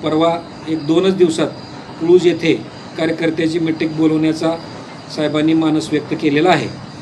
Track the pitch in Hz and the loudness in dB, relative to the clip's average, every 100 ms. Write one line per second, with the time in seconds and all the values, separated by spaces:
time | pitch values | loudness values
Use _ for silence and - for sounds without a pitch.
0 | 156 156 165 170 - - 156 160 143 165 | 0 2 2 0 -6 -14 -6 -4 2 2
1 | 190 185 175 170 147 - - - - - | 2 4 2 2 -2 -4 -16 -16 -16 -4
2 | 165 180 170 165 160 117 - - - - | 4 6 6 2 0 0 -2 -16 -12 -4
3 | 160 165 165 160 160 170 160 156 156 151 | -2 0 -2 0 -2 0 -2 -2 -2 2
4 | 160 156 156 151 165 165 - - - - | 2 2 0 0 -2 -4 -8 -16 -16 -16
5 | - - 151 151 156 160 156 151 151 151 | -12 -4 0 2 2 4 4 0 0 -2
6 | - 156 156 143 180 156 104 - - - | -2 -2 0 2 4 2 0 -10 -16 -18